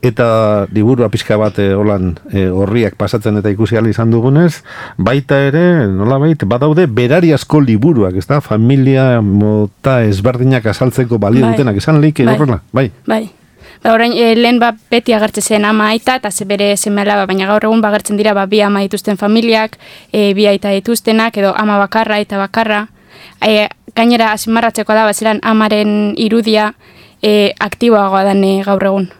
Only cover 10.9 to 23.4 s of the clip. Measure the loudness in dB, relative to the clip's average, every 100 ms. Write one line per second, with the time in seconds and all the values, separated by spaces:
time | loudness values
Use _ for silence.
10.9 | 0 -2 0 2 2 2 2 0 0 0
11.9 | 2 2 2 0 2 0 -2 -4 -4 -4
12.9 | -6 -4 -4 -4 _ _ _ -20 -8 0
13.9 | 0 0 0 2 2 2 2 0 -2 _
14.9 | -4 0 0 0 -4 -2 0 0 0 0
15.9 | -2 -2 -4 -4 -8 -4 -2 0 0 -2
16.9 | -2 0 0 0 -2 0 0 2 0 0
17.9 | -2 -4 -2 0 0 0 0 0 0 -4
18.9 | -6 -4 -4 0 0 2 0 -2 -8 -20
19.9 | -20 -8 -2 0 2 2 0 -2 -4 -2
20.9 | -4 0 0 0 0 -2 0 0 0 0
21.9 | 0 -2 -2 -4 -6 -4 -4 -2 -2 -6
22.9 | _ _ -20 -20 _